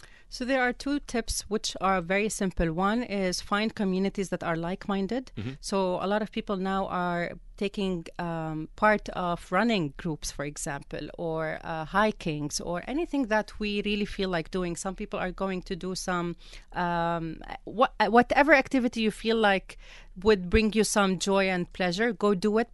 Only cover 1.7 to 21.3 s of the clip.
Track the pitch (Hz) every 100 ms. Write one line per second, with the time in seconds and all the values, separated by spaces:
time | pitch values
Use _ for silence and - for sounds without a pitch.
1.7 | - 190 190 170 196 214 - 190 - 170
2.7 | 160 196 226 240 202 185 180 - 202 220
3.7 | - 196 185 196 - 185 180 165 165 170
4.7 | 190 - 196 190 247 254 - 107 135 -
5.7 | 196 185 180 190 208 214 226 214 196 190
6.7 | 190 196 180 180 175 170 - - - 196
7.7 | 208 190 180 165 - 175 165 160 156 160
8.7 | - 214 208 - - 180 170 - 180 233
9.7 | 214 147 - 175 147 - - 147 147 165
10.7 | 143 - 156 147 - 170 160 156 160 165
11.7 | 160 147 196 214 - 175 151 147 - -
12.7 | 175 - 269 349 277 220 214 208 - 214
13.7 | 208 208 208 208 - 190 175 156 190 180
14.7 | 170 190 180 208 202 180 - 196 185 -
15.7 | 185 185 185 - 180 170 170 - - -
16.7 | - 175 170 170 170 165 - - - -
17.7 | 190 269 - 202 226 247 254 285 285 262
18.7 | 269 240 226 220 - 226 226 214 190 -
19.7 | - - - - - 214 208 180 220 214
20.7 | 214 202 214 196 185 196